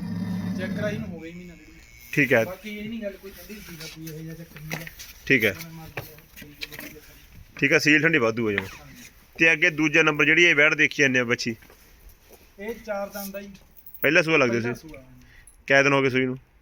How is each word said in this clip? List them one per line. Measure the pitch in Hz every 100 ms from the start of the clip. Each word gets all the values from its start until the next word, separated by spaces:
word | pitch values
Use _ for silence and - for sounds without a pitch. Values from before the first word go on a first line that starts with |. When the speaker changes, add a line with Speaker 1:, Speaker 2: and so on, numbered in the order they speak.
| - - - - - -
Speaker 1:
ਚੈੱਕ | 185 202
ਕਰਾਈ | 208 214
ਨੂੰ | 196
ਹੋ | 165
ਗਿਆ | 165
ਜੀ | 175
ਮਹੀਨਾ | 180
ਡੇਢ | 165 -
ਮਹੀਨਾ। | - - - -
Speaker 2:
ਠੀਕ | 151 131
ਹੈ। | 120
Speaker 1:
ਬਾਕੀ | 113 - 214 208
ਇਹ | 220
ਨਹੀਂ | 226
ਗੱਲ | 202
ਕੋਈ | 190 196
ਠੰਡੀ | 190 175
ਚੀਜ਼ | 208 170 160
ਆ, | 160
ਕੋਈ | 160
ਇਹੋ | 160 156
ਜਿਹਾ | 160
ਚੱਕਰ | 160 170 151
ਨਹੀਂ | 156 156
ਆ। | - - - - -
Speaker 2:
ਠੀਕ | 135
ਹੈ। | 107
Speaker 1:
ਜਿਵੇਂ | 87 82
ਮਰਜ਼ੀ | - - - -
ਆ, | - - -
ਠੀਕ | 147 147 -
ਹੈ, | - -
ਠੀਕ | -
ਹੈ। | - - - - - -
Speaker 2:
ਠੀਕ | 139
ਹੈ, | 156
ਸੀਲ | 151 151
ਠੰਡੀ | 160 160
ਵਾਧੂ | 113 113 110
ਆ |
ਜਮਾਂ। | 98 95 -
Speaker 1:
ਹਾਂਜੀ। | - - - _ _ -
Speaker 2:
ਤੇ | 165
ਅੱਗੇ | 156 175
ਦੂਜਾ | 151 156 160
ਨੰਬਰ | 156 147
ਜਿਹੜੀ | 147 160
ਇਹ | 175
ਵੈੜ | 147 151
ਦੇਖੀ | 160 147 -
ਜਾਂਦੇ | 135 127
ਆ |
ਬੱਚੀ? | 120 120 120 110 - - - - - - _ - _ -
Speaker 1:
ਇਹ | 214 226 226
ਚਾਰ | 202 202
ਦੰਦ | 202 196 196
ਆ |
ਜੀ। | 202 - - - - -
Speaker 2:
ਪਹਿਲਾ | 135 170
ਸੂਆ | 156 160
ਲੱਗਦੇ | 127 117
Speaker 1:
ਪਹਿਲਾ | 120
Speaker 2:
ਸੀ? | 120 -
Speaker 1:
ਸੂਆ, | -
ਹਾਂਜੀ। | - - - - - _ -
Speaker 2:
ਕਿਆ | 139
ਦਿਨ | 135
ਹੋ | 139
ਗਏ | 135
ਸੂਈ | 127 131
ਨੂੰ? | 131 _ _